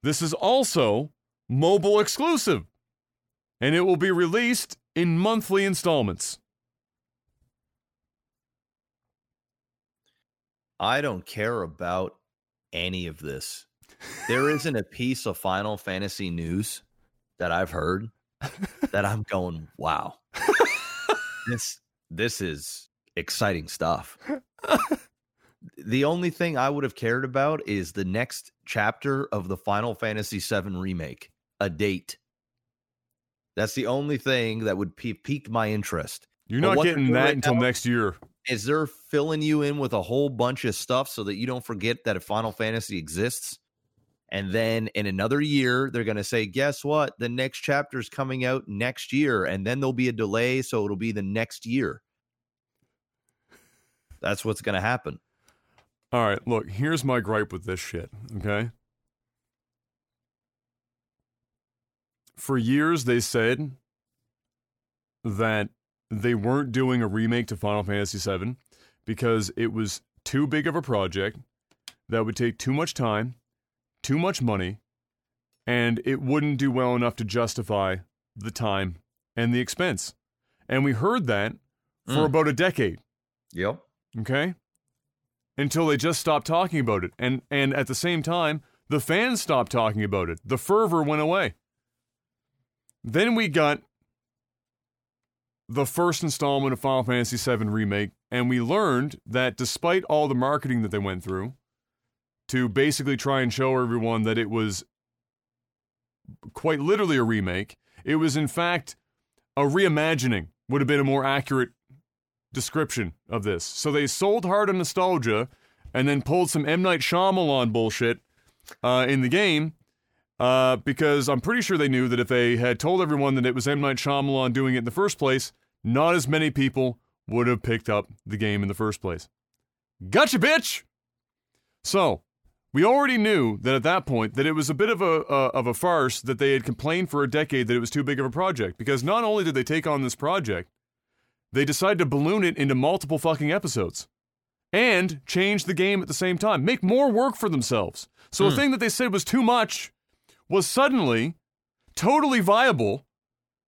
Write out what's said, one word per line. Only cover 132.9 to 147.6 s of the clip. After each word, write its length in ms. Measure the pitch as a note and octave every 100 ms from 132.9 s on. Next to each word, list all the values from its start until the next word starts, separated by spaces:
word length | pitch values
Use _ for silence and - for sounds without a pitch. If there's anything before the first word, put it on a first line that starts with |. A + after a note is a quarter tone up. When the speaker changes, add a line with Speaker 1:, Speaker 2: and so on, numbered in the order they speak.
| C4 C#4+ B3
Speaker 1:
knew 400 | G#3+ G3+ A#2+ G#2
that 160 | G#2 C3+
at 80 |
that 220 | C3 F3+ -
point 300 | B2 A2 A#2
that 100 | C#3+
it 80 |
was 160 | D#3 C#3
a 40 |
bit 160 | C#3+ G#3+
of 120 | G#3+
a, 200 | F#3 D#3+ -
uh, 260 | C#3+ C3
of 140 | - B2
a 60 |
farce 480 | A#2+ F3+ E3+ C3 -
that 180 | A#2+ B2+
they 140 | C#3
had 100 | C3+
complained 460 | A#2+ A#2+ C#3+ E3+ F#3
for 120 | C#3+
a 60 | C#3
decade 380 | D3 D#3 C#3 A#2
that 80 | B2
it 40 |
was 80 | A#2
too 140 | D3
big 160 | C3+ C#3
of 60 | C3
a 40 |
project, 460 | B2+ F#3 D3 G2+ F2
because 260 | A#2 C#3
not 200 | C3 G#3+ A3+
only 180 | G#3+
did 120 | E3+ C3
they 80 |
take 220 | B2 D#3 D#3
on 160 | D3
this 120 | B2+ -
project, 540 | C#3+ F#3+ B2+ F#2 F#2 _ _ _ _ _ _ _ _
they 100 | B2
decide 340 | C#3+ D3 F#3 G3
to 60 | E3
balloon 380 | C#3 D3+ G#3+
it 140 | F3+ D#3
into 180 | C#3 C3
multiple 420 | C#3 F#3 C#3 D#3
fucking 340 | E3 D#3 D3+
episodes 560 | F3 D#3+ B2 F2+ - - _ _ _ _ _ _
and 480 | G3 B3 F#3+ F#3 D3+ -
change 380 | F3+ F#3+ G#3 E3+
the 80 |
game 280 | E3+ F#3 G3+
at 60 | E3
the 40 |
same 240 | D3 F#3 F3+
time, 280 | G#3+ F#3 C#3+
make 180 | B3+
more 260 | F#3 A#3+ C#4
work 240 | A3 C4+ A3+
for 100 | A3
themselves. 600 | D#3